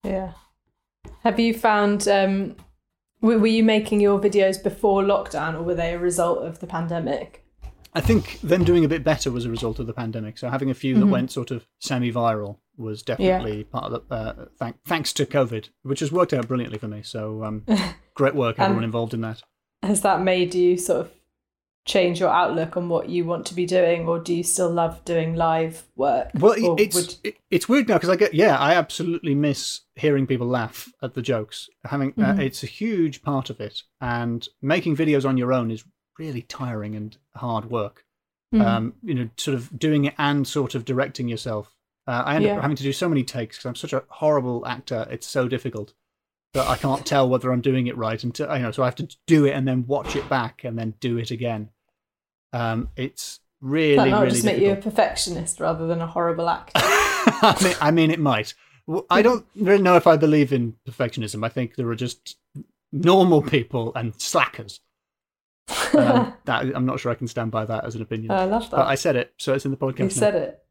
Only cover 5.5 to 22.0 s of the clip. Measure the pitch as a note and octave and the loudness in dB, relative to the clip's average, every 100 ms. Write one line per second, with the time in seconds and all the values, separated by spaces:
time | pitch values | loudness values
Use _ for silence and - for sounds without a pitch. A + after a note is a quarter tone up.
5.5 | D#3+ E3+ E3+ E3+ F3 F3 F3 E3+ - E3 | -4 -4 -2 -2 -2 -2 0 0 0 -4
6.5 | E3 F3 E3+ E3+ E3+ D#3 C#3 - - _ | -10 -8 -6 -4 -4 -4 -6 -8 -18 _
7.5 | _ - - - E3 - A3+ - - D3+ | _ -20 -18 -8 -4 2 2 0 -10 0
8.5 | F3+ E3+ F3 D3+ D#3+ B2+ D3+ C#3 A#2+ A#2+ | 2 6 4 4 2 0 0 -2 -4 -4
9.5 | A2+ A#2 A2 A#2+ A#2 A2+ A2+ G#2+ - B2 | -4 -6 -6 -8 -6 -8 -8 -10 -10 -6
10.5 | C3 C3+ B2+ C4 A#3+ G3+ B2+ B2+ - A#2 | -4 -2 -2 0 4 4 2 0 -6 -6
11.5 | A#2+ _ _ - C3 B2 A#2 A#2 G#2+ G2+ | -8 _ _ -6 -2 -2 0 0 0 -6
12.5 | G#2 _ - A2+ G#2+ - A2+ F#3 F#3 A2+ | -12 _ -14 -10 -8 -6 0 2 2 -2
13.5 | G#2 G#2 B2 - A#2 - A#2 A2 - - | -6 -8 -8 -6 -10 -8 -8 -8 -12 -18
14.5 | _ A#2 - - E3 D3 - C#3+ C#3+ B2 | _ -10 -10 -6 -4 -4 -4 0 0 0
15.5 | A2+ - _ C3 C#3+ D3 E3+ F3 C3+ A2+ | -4 -10 _ -8 -4 -2 0 0 0 -2
16.5 | B2+ A#2+ G#2+ A2 G#2+ - A2+ G#2+ A2 G#2+ | -4 -4 -8 -10 -10 -12 -8 -8 -6 -6
17.5 | G#2+ - G#3+ F#3 - _ - C#3 D3 A#2 | -8 0 0 0 -10 _ 0 0 2 0
18.5 | A2 G3 G3 A2+ A#2 A2+ A2+ A2+ A2+ _ | 2 2 2 0 -2 -2 -4 -6 -10 _
19.5 | _ _ _ F#3+ G#3 G3+ E3+ F#3 F#3 F3 | _ _ _ -2 0 2 2 2 2 2
20.5 | F3+ F3+ F3+ - E3 D#3+ _ _ _ _ | 4 4 2 0 -2 -2 _ _ _ _
21.5 | _ _ _ - G3+ | _ _ _ -2 2